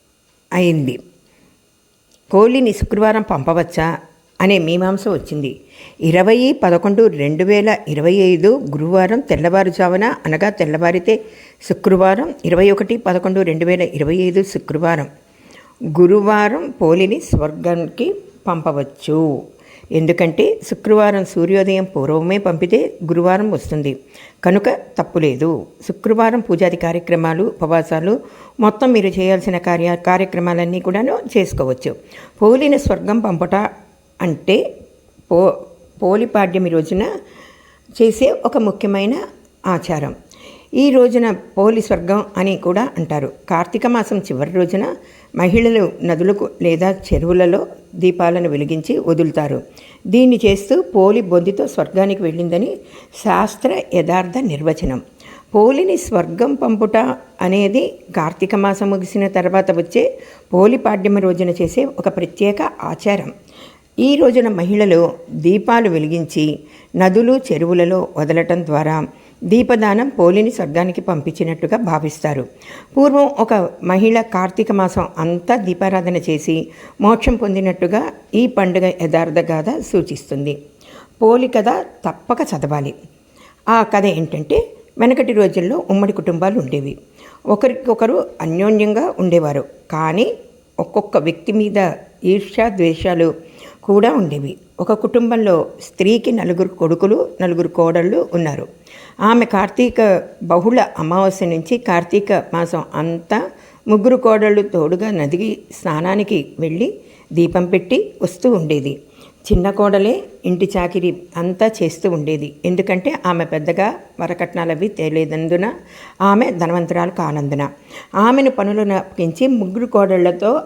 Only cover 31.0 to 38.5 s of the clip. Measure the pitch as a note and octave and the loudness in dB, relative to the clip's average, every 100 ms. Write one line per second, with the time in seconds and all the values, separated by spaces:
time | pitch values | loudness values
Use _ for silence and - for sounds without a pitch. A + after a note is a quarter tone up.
31 | B3 A4 - A3 - - C3 B2+ C3+ - | -2 -4 -2 -2 0 -2 -4 -4 -6 -8
32 | - - - - G#3+ C4 D4 C#4 - F3 | -14 -20 -18 0 4 4 4 2 0 -2
33 | F#3 A3+ G#3+ E3 F3 G3 G#3+ - - _ | -2 -2 -2 -2 -2 -2 -2 -8 -20 _
34 | _ - F3+ D3+ - G#3 - - - _ | _ -6 -4 -2 0 0 0 -8 -20 _
35 | _ _ - F3 F#3 C3+ - - _ - | _ _ -2 2 2 0 -6 -20 _ -6
36 | F#3 G#3 A#3+ G#3+ F#3+ F#3 F3 E3 D#3 F3+ | -2 0 0 0 0 0 0 -2 -2 -2
37 | A#3 G4+ - - - _ _ _ _ - | -4 -6 -14 -20 -20 _ _ _ _ 2
38 | A3+ A3 C4 - A#3+ | 2 4 2 0 -2